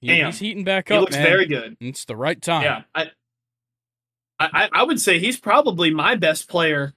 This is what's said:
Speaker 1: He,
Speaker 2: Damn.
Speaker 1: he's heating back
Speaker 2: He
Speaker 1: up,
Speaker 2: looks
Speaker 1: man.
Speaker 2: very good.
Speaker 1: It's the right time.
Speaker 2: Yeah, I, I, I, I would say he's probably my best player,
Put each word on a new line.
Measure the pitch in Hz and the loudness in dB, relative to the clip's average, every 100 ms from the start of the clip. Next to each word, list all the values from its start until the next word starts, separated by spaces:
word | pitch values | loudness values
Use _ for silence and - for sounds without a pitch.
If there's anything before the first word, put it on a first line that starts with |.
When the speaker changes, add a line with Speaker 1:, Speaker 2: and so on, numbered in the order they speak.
Speaker 1:
He, | 123 | 0
Speaker 2:
Damn. | 170 147 | 0 0
Speaker 1:
he's | - | -4
heating | 208 208 | -8 -6
back | 185 190 - | -4 -2 0
Speaker 2:
He | |
Speaker 1:
up, | 208 | 2
Speaker 2:
looks | 190 143 | 2 2
Speaker 1:
man. | 160 | 2
Speaker 2:
very | 185 170 | 4 2
good. | 135 113 113 | -4 -8 -12
Speaker 1:
It's | 123 131 | -12 -12
the | - 113 | -12 -6
right | 139 180 | -4 -4
time. | - 165 | -2 -2
Speaker 2:
Yeah, | 143 113 - | -2 -4 -8
I, | 160 160 _ _ _ _ _ _ _ _ _ _ _ _ - | -8 -8 _ _ _ _ _ _ _ _ _ _ _ _ -4
I, | 156 160 | -2 0
I, | 208 | 0
I | 165 | 2
would | 262 294 | 0 0
say | - 170 | 2 2
he's | 208 247 | 0 -4
probably | - 240 294 175 170 | 2 2 2 2 0
my | 156 165 | 2 0
best | 233 170 156 - | 2 2 0 -2
player, | 175 160 147 139 | 0 0 0 -4